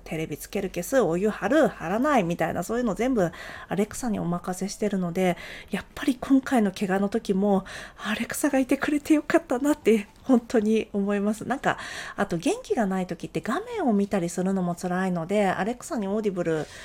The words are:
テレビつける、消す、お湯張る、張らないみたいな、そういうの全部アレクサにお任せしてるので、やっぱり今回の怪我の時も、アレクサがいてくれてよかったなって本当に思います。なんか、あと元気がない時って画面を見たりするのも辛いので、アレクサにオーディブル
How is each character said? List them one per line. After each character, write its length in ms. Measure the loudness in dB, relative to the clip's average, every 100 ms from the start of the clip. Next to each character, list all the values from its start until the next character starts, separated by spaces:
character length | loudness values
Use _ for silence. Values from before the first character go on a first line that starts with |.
| -4
テ 100 | -6
レ 100 | -6
ビ 120 | -8
つ 120 | -8
け 120 | -6
る、 80 | -4
消 120 | -6
す、 200 | 0 4
お 160 | 4 2
湯 120 | 0
張 200 | 0 2
る、 180 | 4 4
張 220 | 0 -4
ら 100 | 0
な 180 | 2 4
い 60 |
み 140 | 2 0
た 120 | -2
い 40 |
な、 100 | -2
そ 120 | -4 -2
う 20 |
い 60 |
う 0 | -2
の 100 | 0
全 200 | 0 2
部 140 | 0 -2 -14 -12 -4
ア 80 | -2
レ 100 | -2
ク 120 | -2
サ 120 | -4
に 80 | -2
お 60 |
任 340 | -2 -4 -4 -6
せ 120 | -6
し 80 | -4
て 100 | -2
る 100 | 0
の 140 | -2
で、 240 | 2 2 0 -6 -16 -8
や 100 | -8
っ 40 | -8
ぱ 120 | -6 -2
り 100 | 0
今 240 | 4 2
回 220 | 4 2
の 100 | 2
怪 160 | 0 0
我 120 | 2
の 100 | 0
時 240 | 0 0
も、 320 | 2 4 2 0 -10 -16 -10
ア 180 | -6 -4
レ 100 | -4
ク 80 |
サ 160 | -2 0
が 100 | 2
い 60 | 2
て 120 | 0
く 140 | 0
れ 100 | 0
て 140 | 4 2
よ 80 |
か 160 | 4 2
っ 40 |
た 160 | 2 0
な 140 | 2
っ 40 | 2
て 300 | 4 4 2 -4
本 160 | 2 2
当 200 | 4 2
に 260 | 4 2 0
思 200 | -2 0 0
い 40 |
ま 140 | 0
す。 120 | -2 -4
な 120 | -2
ん 20 |
か、 180 | -2 -2 -6 -12 -8 -4
あ 100 | -2
と 100 | 0
元 160 | 0 -2
気 120 | -2 0
が 100 | 0
な 160 | 0
い 60 | -4
時 200 | -6 -8
っ 20 |
て 120 | -6
画 180 | -4 -4
面 260 | -4 -2 2
を 20 |
見 160 | 2 2
た 120 | 0
り 100 | -2
す 120 | -2
る 120 | -2
の 80 | 0
も 120 | -2
辛 340 | -2 -4 -2 0
い 40 |
の 160 | -2 0
で、 200 | 2 2
ア 160 | 0 -2
レ 100 | -6
ク 100 | -6
サ 120 | -4
に 100 | -2
オ 120 | -2
ー 20 |
デ 80 | -2
ィ 20 |
ブ 140 | -2 0
ル 200 | -2 -4 -10